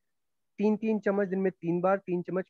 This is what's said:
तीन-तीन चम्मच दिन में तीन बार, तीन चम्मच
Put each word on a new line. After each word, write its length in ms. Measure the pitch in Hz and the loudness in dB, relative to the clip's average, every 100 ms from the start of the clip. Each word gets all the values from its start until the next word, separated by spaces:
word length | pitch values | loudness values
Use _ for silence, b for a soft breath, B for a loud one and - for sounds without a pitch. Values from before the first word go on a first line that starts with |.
| _ _ _ _ _ - | _ _ _ _ _ -2
तीन-तीन 420 | 208 208 220 214 | 0 2 0 -2
चम्मच 280 | 208 196 196 | 0 0 0
दिन 120 | 190 | 0
में 120 | 190 | -2
तीन 300 | - 165 175 | -2 -2 0
बार, 160 | 190 196 | 2 0
तीन 240 | - 175 | -2 -4
चम्मच 240 | 170 185 - | -2 -6 -6